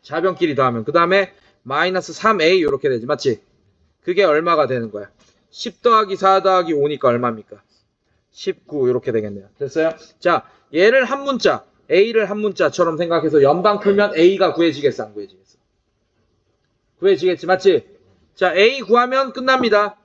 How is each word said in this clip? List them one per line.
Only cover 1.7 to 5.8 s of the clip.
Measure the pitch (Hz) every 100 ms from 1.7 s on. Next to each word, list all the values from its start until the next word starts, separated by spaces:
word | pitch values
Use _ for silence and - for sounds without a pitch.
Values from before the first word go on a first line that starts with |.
| 143 175 185 170
삼 | 160 220 214
에이 | 160 185
이렇게 | 151 135 143
되지. | 120 135
맞지? | 143 139 107 _ _ _ _ _ _
그게 | - 180
얼마가 | 190 151 170 160 131
되는 | 127 113
거야? | 101 101 _ _ _ _
십 | - 233 -